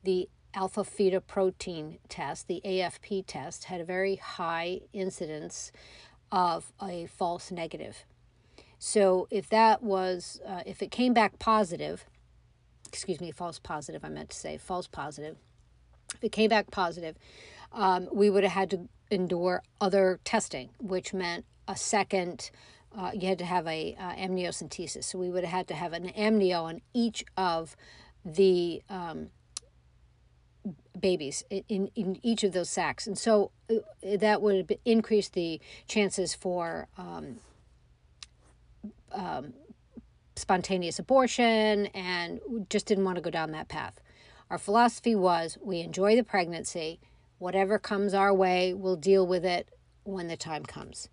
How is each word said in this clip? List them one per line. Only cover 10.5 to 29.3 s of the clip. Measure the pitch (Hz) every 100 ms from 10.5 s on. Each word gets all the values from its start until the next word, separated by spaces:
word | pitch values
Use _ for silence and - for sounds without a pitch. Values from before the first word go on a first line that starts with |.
| 185 190
if | 190
it | 190
came | - 247
back | 233 202 -
positive, | - 220 190 165 151 175 - _ _ _ _ _ _ _ -
excuse | - - 160
me, | 170
false | - 175 165
positive, | - 156 - 156
I | 156
meant | 147 151
to | -
say | 156 151
false | - 180 180
positive. | - 143 143 151 160 _ _ _ _ _ _ _
If | -
it | 226
came | - 214
back | 220 202
positive, | - 175 170 165 - - - - - -
um, | 240 190 180 180
we | 208 208
would | 196
have | 196
had | 180 190
to | 185 175 _ _
endure | 196 180 175 180 180 - _
other | 196 196 190 180
testing, | - 226 - 143 - -
which | 214 185 -
meant | 190 175 170 - _ -
a | 196
second, | - 214 185 196 175 160 - - - - _ 220
uh, | 180
you | 196 185
had | 180
to |
have | 175 180 165
a, | 160 160 -
uh, | 185
amniocentesis. | - 185 185 175 - 156 - 165 -
So | - 185
we | 180
would | 180
have | 175
had | 185 180
to |
have | 156 175
an | 165 180
amnio | 208 214 220 185 175
on | 165 165 _
each | 247 233 - - -
of | 185 165 165 - - - - _
the, | 180 156 190 180 175 165 -
um, | 190 175 160 156